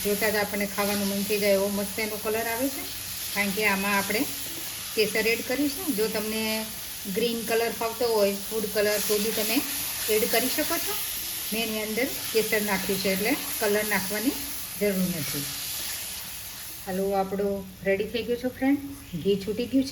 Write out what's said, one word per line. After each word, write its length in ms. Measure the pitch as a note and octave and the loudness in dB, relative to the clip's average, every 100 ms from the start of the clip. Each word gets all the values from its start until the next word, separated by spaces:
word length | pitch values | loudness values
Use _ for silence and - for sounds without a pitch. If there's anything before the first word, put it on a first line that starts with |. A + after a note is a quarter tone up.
જોતાં 280 | G#3 G3 A3 | 0 2 2
જ 20 | G#3 | 2
આપણને 280 | G3+ G3+ G3+ | 0 0 -2
ખાવાનું 340 | G3+ G3+ G3+ G3 | 0 0 0 0
મન 120 | G3 G3 | 0 0
થઈ 100 | G#3+ | 2
જાય 160 | G3+ G3 | 6 6
એવો 100 | G3+ G3+ | 4 0
મસ્ત 180 | G3+ - | -2 -2
એનો 140 | G#3+ G#3 | -2 -2
કલર 240 | G#3+ A3 A3+ | -2 -2 -2
આવે 160 | A3+ C4+ | 0 0
છે. 80 | E4 - - - - - | -2 -6 -8 -8 -8 -4
કારણ 200 | G3+ G3+ | 0 0
કે 80 | F#3+ G#3+ | 2 2
આમાં 260 | G3 G3+ G3+ | 2 2 2
આપણે 240 | G3 G#3 D4 - - - - - - | 2 0 0 -4 -8 -8 -8 -8 -4
કેસર 320 | A3 G#3 G#3+ G#3+ | 0 2 2 2
એડ 100 | A3+ - | 0 0
કરીશું. 400 | C4 D4 F#4+ F#4 G#3 | 0 0 0 -2 0
જો 60 | A3 | 0
તમને 280 | A3 G#3+ A3 A3 A3 A3 - - - G#3 F#3+ | 0 -2 -2 -2 -2 -4 -10 -10 -8 -4 0
ગ્રીન 220 | A#3 A#3 A3 | 0 0 0
કલર 240 | A3+ A#3 G3+ | 0 0 0
ફાવતો 280 | A3+ A3 A#3+ | -4 0 2
હોય, 200 | A3 G3+ G3+ - | 4 4 2 -4
ફૂડ 200 | A3 G3+ | -2 0
કલર, 260 | G#3+ G#3 G#3 G3+ | 2 2 2 2
તો 80 | G#3 | 2
બી 120 | A3 G#3+ | 2 0
તમે 180 | G#3+ B3 - - - - - | 2 0 0 -4 -4 -4 2
એડ 100 | G#3+ G#3 | 2 4
કરી 200 | A3+ B3+ | 2 2
શકો 220 | D#4 D4 E4+ | 0 0 0
છો. 100 | F#4+ G#4 - - - - - | -2 -4 -4 -6 -6 -6 -4
મેં 100 | G#3+ | -2
એની 200 | A3+ G#3+ G#3+ | -2 -2 -2
અંદર 220 | A3 C#4 - - | 0 0 -2 0
કેસર 300 | A3 G#3 A3 G#3 | 2 4 2 2
નાખ્યું 320 | F#3+ F#3+ F#3+ | 0 0 0
છે 80 | G3 | 2
એટલે 180 | F#3+ G#3+ D4+ - - | 2 2 0 -2 0
કલર 260 | G#3+ G#3 G#3 | 2 2 2
નાખવાની 440 | G3 F#3+ G#3 B3 - - - - - | 0 0 0 0 0 -6 -6 -8 0
જરૂર 280 | G3+ F#3+ F3+ | 2 4 2
નથી. 340 | E3 C#3+ D3 C#3 - - - - - - - - - - - - - G3 | 0 -2 -2 -4 -6 -6 -6 -6 -6 -8 -8 -10 -10 -10 -12 -12 -10 -4
હલવો 240 | F#3 G3 G3 | 0 2 2
આપણો 280 | F#3+ G3 G3+ G3 F#3+ - G3 | 2 0 0 0 -6 -4 0
રેડી 220 | G3 G#3+ | 2 2
થઈ 120 | A3+ G#3+ | -2 0
ગયો 120 | A#3+ | 0
છે, 80 | B3+ - | -2 2
ફ્રેન્ડ. 220 | C4+ C#4+ - - - E3+ | 4 4 0 -12 -8 0
ઘી 140 | F3+ G3 | 2 2
છૂટી 260 | G#3+ G#3+ A#3+ | 2 -2 2
ગયું 120 | C4 C4 | 2 4